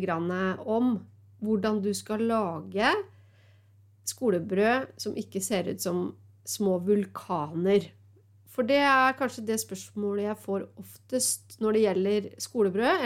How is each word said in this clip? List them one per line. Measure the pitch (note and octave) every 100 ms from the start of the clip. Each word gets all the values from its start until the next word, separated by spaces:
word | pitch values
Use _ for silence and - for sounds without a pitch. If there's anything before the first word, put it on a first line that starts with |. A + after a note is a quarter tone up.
grann | F#3 E3 F3 F3+ F#3+ F#3
om | - A3+ B3+ G#3+ - - - -
hvordan | G#3+ G#3+ G#3+ G#3+
du | G3 G3
skal | - G#3+
lage | A3+ A3+ F#3+ D#3+ F#3+ F#3+ B3 G#4 F#4+ - - _ - - _ _ _ _ -
skolebrød | - B3+ F3+ F#3 F#3+ A3 B3+ C4 -
som | G#3+ -
ikke | G#3+ G3
ser | F#3+ G3+ F3+
ut | -
som | F3+ F3+ F3+ - - _ -
små | - G3 F3+
vulkaner. | F3+ G#3 F#3+ - - F3 D3 E3 F#3 G3+ - - - - _ _ -
For | -
det | A3+ C#4 C#4+
er | C4 C4 C4
kanskje | C4 B3+ A3
det | A3
spørsmålet | - F#3+ - G#3 G#3 G3+ G#3
jeg | G#3
får | - G3 - -
oftest | - - - B3+ - - - -
når | G#3+
det | G#3+ G#3+
gjelder | F#3 F#3+ G#3 G#3 -
skolebrød, | - B3 G3+ F#3+ B3 F4+